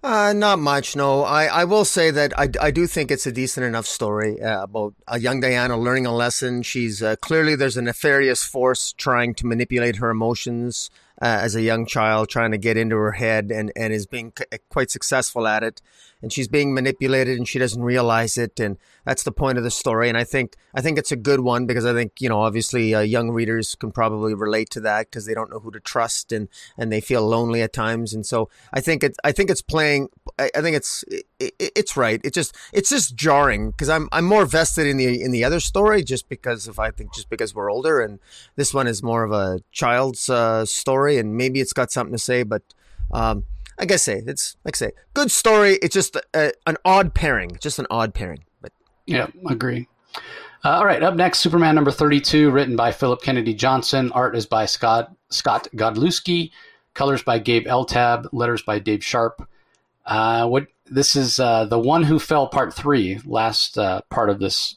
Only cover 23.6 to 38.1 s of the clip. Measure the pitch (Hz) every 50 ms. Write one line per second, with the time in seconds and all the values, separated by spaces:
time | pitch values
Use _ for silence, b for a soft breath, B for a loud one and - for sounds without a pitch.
23.6 | 110 - - _ - 110 - - 113 113 110 107 107 110 107 98 107 107 107 110
24.6 | 110 - - 120 107 110 104 107 110 _ - 117 104 107 110 113 113 - - 110
25.6 | 107 113 101 110 _ - - 123 117 117 - - - _ 117 110 107 - B B
26.6 | B B B B 120 113 110 110 - - 131 120 107 107 117 113 120 117 117 117
27.6 | 113 107 - 123 110 110 113 113 117 107 107 110 104 - 127 117 110 b b b
28.6 | b b b 135 131 - 160 139 143 139 - - - 147 143 - 202 190 180 -
29.6 | - - 151 160 156 147 147 139 139 - _ _ _ - - - 135 135 - 143
30.6 | 151 170 156 147 - - - - - - 98 - - _ _ _ 131 - - _
31.6 | - - _ 214 208 - - 147 123 113 110 113 - 143 - 180 151 - - B
32.6 | B B B 202 196 - 277 277 - - 123 117 143 160 143 139 143 135 113 104
33.6 | 104 110 - - 147 135 160 160 156 - - 156 170 180 208 214 196 117 131 160
34.6 | 165 156 - 165 156 143 139 135 127 123 123 123 - 127 123 120 117 131 165 170
35.6 | - - - 190 202 214 214 202 156 120 131 120 - _ 131 - - 127 117 110
36.6 | 98 113 101 - 107 110 107 - 113 101 - - 104 - - 107 113 104 98 107
37.6 | 101 101 101 120 131 156 156 135 117 107